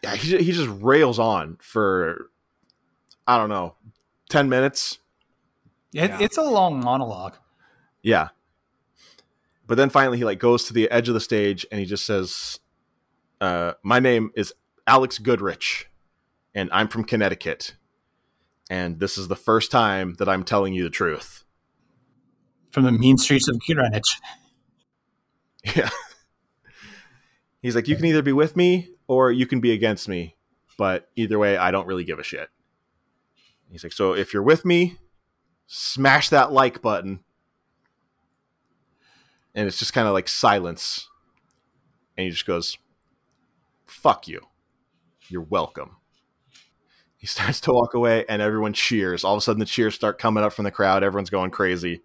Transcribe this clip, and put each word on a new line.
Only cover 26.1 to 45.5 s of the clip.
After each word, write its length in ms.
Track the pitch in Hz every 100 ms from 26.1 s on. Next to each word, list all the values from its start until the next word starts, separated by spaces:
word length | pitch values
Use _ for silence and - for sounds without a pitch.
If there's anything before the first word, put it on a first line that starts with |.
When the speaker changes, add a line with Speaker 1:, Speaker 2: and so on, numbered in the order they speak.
| - _ _ _ _ _ - - - - _ _ _ _ _
Speaker 1:
He's 140 | 123 117
like, 120 | 113
"You 80 | 151
can 100 | 165
either 180 | 156
be 80 | 143
with 220 | 135 156 165
me 340 | 180 180 175 - _
or 240 | 131 131
you 140 | 123 127
can 140 | 131
be 120 | 120
against 360 | 113 110 104 -
me. 260 | 90 87 _ _ _ _ -
But 280 | 98 92 - -
either 220 | 113 107
way, 180 | 101 98
I 120 | 92
don't 160 | 95 90
really 180 | 92
give 140 | 85 78
a 60 |
shit." 260 | 76 67 73 _ _ _ _ _ _ _ _ _ _ _ _
He's 140 | 90
like, 100 | 85
"So 200 | - 95 90
if 180 | 98
you're 80 | 104
with 240 | 104 160 180
me, 320 | 175 180 - - _ _ _ _ _ _
smash 600 | - - - 135 139 -
that 220 | 147 131
like 300 | 135 131 -
button." 380 | 117 101 95 95 _ _ _ _ _ _ _ _ _ _ _ _ _ _ _ _ _ _ _ _ _ _ _
And 140 | - 104
it's 100 | 92
just 160 | -
kinda 180 | - 110
like 160 | 98 92
silence. 800 | - 123 101 87 85 - - - _ _ _ _ _ _ _ _ _ _ -
And 60 | 92
he 60 |
just 160 | 82 -
goes, 320 | 104 101 - _ _ _ _ _ _ _ _ _ _ _
"Fuck 420 | - 151 110 -
you. 140 | - _ _ _ _ _ _ _ _ _
You're 140 | 90
welcome." 540 | 80